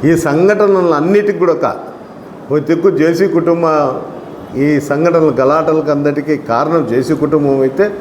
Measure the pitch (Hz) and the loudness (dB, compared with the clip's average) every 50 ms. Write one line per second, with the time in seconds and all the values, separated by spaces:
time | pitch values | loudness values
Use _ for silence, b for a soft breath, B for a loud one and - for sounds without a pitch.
0 | - 147 165 156 - 151 143 160 180 196 208 208 208 196 196 185 175 170 156 143 | 4 2 2 2 2 0 2 2 4 2 4 4 2 2 2 2 2 2 0 0
1 | 151 175 202 208 202 208 190 165 175 170 156 - - 117 - - - - - - | 2 2 2 2 2 0 0 0 0 0 2 0 -2 -4 -4 -6 -12 -16 -18 -18
2 | - - - - - - - - - - 135 151 139 - 170 170 170 - 170 135 | -20 -20 -20 -20 -20 -20 -20 -20 -8 -4 -2 -2 0 0 -2 2 2 0 2 2
3 | 156 170 165 165 - 170 165 170 170 170 170 170 170 160 156 151 143 131 131 - | 2 2 2 0 0 0 0 0 0 0 0 0 0 0 2 0 0 -2 -2 -6
4 | - - - - - - - - - - - 127 139 147 151 139 - - 143 147 | -10 -12 -14 -16 -16 -16 -16 -16 -16 -10 -4 -2 0 2 2 0 0 -2 -2 0
5 | 160 170 165 170 160 151 127 123 131 135 147 160 156 156 156 156 147 147 147 143 | 0 2 2 4 2 2 2 2 2 2 2 2 2 0 0 0 0 0 -2 0
6 | 143 147 143 147 139 151 151 135 - - 113 120 143 156 165 165 139 113 113 127 | 0 0 -2 -2 -2 -2 -4 -4 -2 -2 -2 0 0 0 0 0 0 0 0 -2
7 | 131 117 156 - 165 151 160 151 147 139 139 135 135 131 135 185 202 208 202 - | 0 0 0 0 0 0 2 2 2 2 2 2 0 0 2 0 0 0 -2 -8